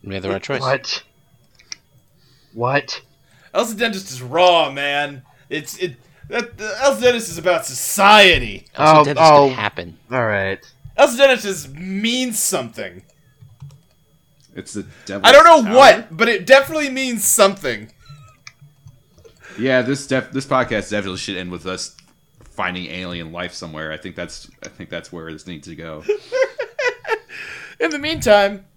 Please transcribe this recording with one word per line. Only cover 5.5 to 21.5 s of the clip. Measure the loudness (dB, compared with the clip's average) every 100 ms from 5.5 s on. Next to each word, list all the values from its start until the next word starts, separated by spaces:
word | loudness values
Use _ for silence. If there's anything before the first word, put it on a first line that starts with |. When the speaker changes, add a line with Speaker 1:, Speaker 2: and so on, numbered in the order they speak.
| -12 -12 -10
Speaker 3:
it, | -10 -10 _ _ -10
that, | -8 -8 -12
the, | -12 -2
Elsa | 0 2
Dentist | 2 0 -6
is | -4
about | -2 -2 -4
society. | -10 -6 2 6 8 6 4 -2 -12 _ 0
Speaker 1:
Elsa | 6 6
Speaker 2:
Oh, | 4
Speaker 1:
Dentist | 6 8
Speaker 2:
oh. | 8 6
Speaker 1:
could | 0
happen. | -6 -6 -12 -16 _
Speaker 2:
All | -4 -2
right. | -2 -4 -6 _ _ -14 2
Speaker 3:
Elsa | 2 4
Dentist | 4 4 -4
is, | -8 -12
means | -16 -10 -6 -4 -4 -4 -4
something. | -4 -4 -6 -12 -14 -14 _ _ _ _ -20 _ -20 -20 _ _ _ _ _ _ _ -20
Speaker 4:
It's | -14
the | -14 -14 -20 -14
devil's | 0 6
Speaker 3:
I |
don't | 8 10
know | 8
Speaker 4:
tower. | 6 8
Speaker 3:
what, | 8 6 -2 -2
but | -2
it | -2 4
definitely | 4 4 -6 -6
means | -6 -6 -4 -2
something. | 2 2 2 -8 -8 -12 _ -20 -20 -20 _ -20 _ -20 _ -20 _ _ _ _ _ -20 -6
Speaker 4:
Yeah, | 0 0
this | 0 -4 -2
def-, | -4 -4
this | -10 -2
podcast | -2 0 -4 -4
definitely | -6 -6 -10
should | -8 -10
end | -10